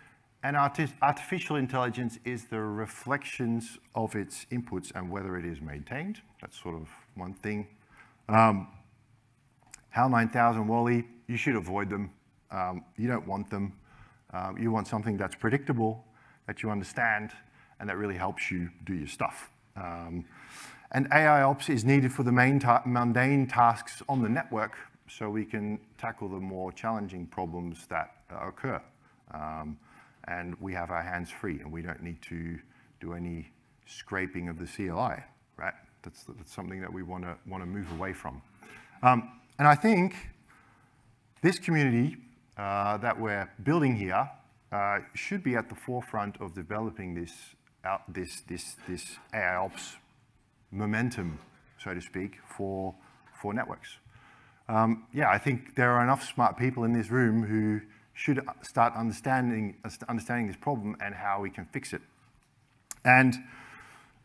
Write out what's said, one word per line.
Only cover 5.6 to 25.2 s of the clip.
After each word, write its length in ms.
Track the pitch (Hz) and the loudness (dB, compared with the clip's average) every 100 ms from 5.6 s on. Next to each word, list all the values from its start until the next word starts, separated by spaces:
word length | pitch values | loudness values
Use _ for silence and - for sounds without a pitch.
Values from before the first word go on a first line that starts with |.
maintained. 600 | 76 73 71 135 185 214 - _ | -10 -10 -10 -8 -8 -10 -14 _
That's 200 | - - | -18 -14
sort 140 | 90 82 | -10 -10
of 140 | 76 - - - | -12 -18 -20 -12
one 180 | 90 | -10
thing. 340 | 98 107 104 101 - _ - - _ - | -8 -4 -4 -6 -14 _ -20 -20 _ 4
Um, 380 | 110 113 101 92 - - _ _ _ _ _ _ _ _ - _ | 8 8 6 -2 -14 -20 _ _ _ _ _ _ _ _ -20 _
Hal 180 | 117 131 | 2 4
nine 220 | 120 113 | 4 2
thousand, 380 | 123 117 110 107 | 4 4 4 2
Wally, 380 | 117 120 120 120 - - | 2 4 2 0 -10 -6
you 80 | 117 | -2
should 200 | - 113 | 0 0
avoid 340 | 85 98 101 | 0 -2 -2
them. 220 | 101 98 - _ _ _ | -4 -6 -10 _ _ _
Um, 360 | 95 90 90 - - | -4 -4 -4 -10 -4
you 140 | 117 | -2
don't 180 | 123 85 | -2 -2
want 220 | 95 101 | -6 -4
them. 240 | 101 98 - - - - _ _ | -4 -4 -8 -20 -20 -20 _ _
Um, 260 | 92 95 92 | -8 -8 -2
you 140 | 113 | 0
want 160 | 110 101 | 0 0
something 300 | 110 107 101 | -2 -2 -2
that's 180 | 95 - | -4 -2
predictable, 720 | 117 139 139 123 110 113 - _ - _ - | 0 0 0 0 0 -2 -12 _ -20 _ -14
that 160 | 104 | -8
you 60 | 113 | -4
understand, 600 | 104 90 - 117 107 107 - - _ _ _ | -4 -4 -2 0 0 -2 -12 -20 _ _ _
and 100 | 104 | -6
that 80 | 95 | -4
really 180 | 104 90 | -2 -2
helps 340 | 92 90 - | -4 -2 -4
you 200 | 90 87 - - | -4 -6 -8 -6
do 80 | |
your 140 | 92 73 | -6 -6
stuff. 420 | - - - - _ _ - | -4 -4 -4 -14 _ _ -12
Um, 480 | 90 85 85 87 - - - - - - - | -10 -8 -8 -8 -10 -16 -20 -18 -18 -18 -4
and 160 | 131 139 | 0 4
A 100 | 147 | 6
I 240 | 156 147 | 8 8
ops 260 | 135 135 - | 6 4 2
is 160 | 131 | 2
needed 300 | 117 139 127 | 6 6 6
for 100 | 127 | 2
the 80 | 123 | 4
main 280 | 123 127 139 | 6 6 6
ta-, 240 | 123 120 127 | 6 4 4
mundane 640 | 123 120 117 131 139 131 | 2 4 4 4 4 2
tasks 540 | 120 120 113 - - - | 6 6 6 -4 -12 -4
on 140 | 135 | 0
the 80 | 110 | 2
network, 480 | 131 - 110 107 - - _ - | 2 0 -2 -2 -4 -18 _ -20
so 200 | - | -8